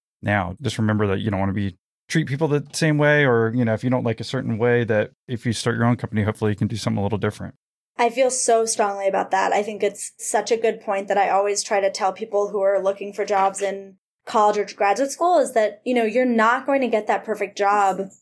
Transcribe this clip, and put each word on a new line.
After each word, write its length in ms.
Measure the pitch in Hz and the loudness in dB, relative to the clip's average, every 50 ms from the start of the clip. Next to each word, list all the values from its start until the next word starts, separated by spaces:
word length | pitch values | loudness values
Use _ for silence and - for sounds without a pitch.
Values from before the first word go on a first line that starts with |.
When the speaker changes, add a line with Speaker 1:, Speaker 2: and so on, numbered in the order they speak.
| _ _ _ _ - | _ _ _ _ -2
Speaker 1:
now, 340 | 101 104 104 92 87 92 - 143 | 0 0 0 0 -2 -8 -6 -6
just 160 | 123 - - | -6 -2 0
remember 280 | 110 107 107 104 107 101 | 0 0 2 2 2 0
that 100 | 95 101 | 0 0
you 120 | 101 110 | 0 -2
don't 100 | 98 95 | 0 0
wanna 120 | 98 98 95 | -2 -2 -2
be, 240 | 104 101 98 90 _ _ _ _ _ _ _ | -2 -4 -4 -6 _ _ _ _ _ _ _
treat 200 | - 165 156 - | -2 -2 -2 -2
people 180 | 135 143 160 143 | -2 -2 0 0
the 160 | 143 147 143 - - | 0 -2 -2 -4 -4
same 260 | - 170 156 151 147 | -2 0 2 2 4
way, 260 | 147 147 147 147 147 | 4 4 4 4 4
or, 280 | 131 120 117 113 113 113 | 4 4 2 2 2 0
you 120 | 127 123 | 0 0
know, 100 | 113 113 | 0 0
if 80 | 107 - | -2 0
you 80 | 127 | -2
don't 140 | 127 127 117 | -2 0 0
like 160 | 117 113 - | -2 -4 -4
a 40 | 113 | -6
certain 320 | - - 127 - 120 117 101 | -6 -6 -6 -4 -4 -2 0
way, 260 | 117 123 120 120 117 | 2 2 2 2 2
that 260 | 104 113 107 107 - _ _ _ | 2 0 0 0 -2 _ _ _
if 180 | - 127 113 - | -10 -10 -6 -4
you 80 | 120 110 | -4 -4
start 240 | - - 123 117 | -2 -2 -2 0
your 100 | 113 117 | 2 2
own 100 | 120 123 | 2 2
company, 260 | 117 - 113 - 107 104 | 0 -2 -4 -2 0 0
hopefully 300 | 107 107 - 110 107 104 | 0 -2 0 0 -2 0
you 40 | |
can 120 | - 104 104 | 0 -2 -4
do 80 | - | -2
something 220 | 101 - 117 110 110 | -4 -4 -2 -2 -2
a 40 | 98 | -2
little 160 | 101 107 98 | -2 -2 -2
different. 380 | - 104 - - 95 92 - _ _ _ _ _ _ _ _ - | -2 -4 -4 -4 -12 -14 -14 _ _ _ _ _ _ _ _ 0
Speaker 2:
I 120 | 240 233 | 0 0
feel 200 | 233 247 269 254 | 2 2 0 0
so 340 | 254 - - - 226 226 226 | 0 -2 0 2 2 2 2
strongly 440 | 226 - - 214 202 202 196 196 196 | 0 0 0 0 -2 -2 -2 -2 0
about 240 | 190 190 185 - - | 0 0 -2 0 0
that. 200 | 190 190 185 180 | 0 2 2 2
I 100 | 196 208 | 0 -2
think 200 | 220 214 196 208 | -2 -4 -2 -2
it's 300 | 202 202 - - - - _ | -2 -2 -4 -14 -14 -14 _
such 320 | - - - 220 214 - 240 | -8 -2 -2 -2 0 0 -2
a 40 | |
good 240 | 226 226 226 214 - | 0 0 -2 -2 -2
point 280 | - - 196 196 196 196 | -6 -4 -4 -4 -2 0
that 100 | 196 202 | 0 2
I 120 | 196 175 | 2 2
always 320 | 175 196 202 208 202 208 - | 2 2 2 2 0 -2 -2
try 180 | - 220 202 | 0 0 2
to 100 | 196 196 | 2 0
tell 220 | 190 - 214 190 190 | 0 0 -2 -2 -2
people 360 | - 220 220 - 202 202 202 | -4 -10 -2 0 0 0 0
who 120 | 190 208 | -2 0
are 220 | 196 196 202 190 185 | 0 2 2 2 0
looking 300 | 190 196 196 196 202 196 | 0 -2 -2 -8 -12 -6
for 120 | - 208 | -6 -2
jobs 360 | 202 208 190 190 196 190 - | 0 2 2 2 2 0 -2
in 360 | 202 196 196 196 196 196 190 _ _ _ _ _ _ | -4 -4 -4 -6 -12 -16 -20 _ _ _ _ _ _
college 320 | - - 226 208 208 208 | -2 2 4 4 4 4
or 80 | 208 202 | 2 -2
graduate 460 | 202 - - 214 202 202 208 277 269 | -4 -2 0 2 2 2 2 0 -2
school 280 | - - 330 349 359 320 | -2 0 2 2 4 4
is 140 | 262 - - | 2 2 2
that, 300 | 226 214 208 208 - _ | 0 0 0 -2 -6 _
you 100 | 247 254 | -2 0
know, 100 | 240 226 | 0 0
you're 200 | 220 208 254 254 | 2 0 0 0
not 400 | 254 233 226 220 - 240 262 262 | 2 2 4 4 4 2 2 0
going 160 | - 277 269 | 0 0 0
to 80 | 262 233 | 0 0
get 180 | 220 214 208 214 | 0 -2 0 0
that 160 | 220 196 - | -2 -2 -2
perfect 340 | 220 214 214 208 196 - - | -6 -6 -4 -4 -8 -4 0
job, 520 | 202 202 202 208 202 196 185 190 196 190 - _ | 0 2 4 4 2 2 0 -2 -6 -8 -10 _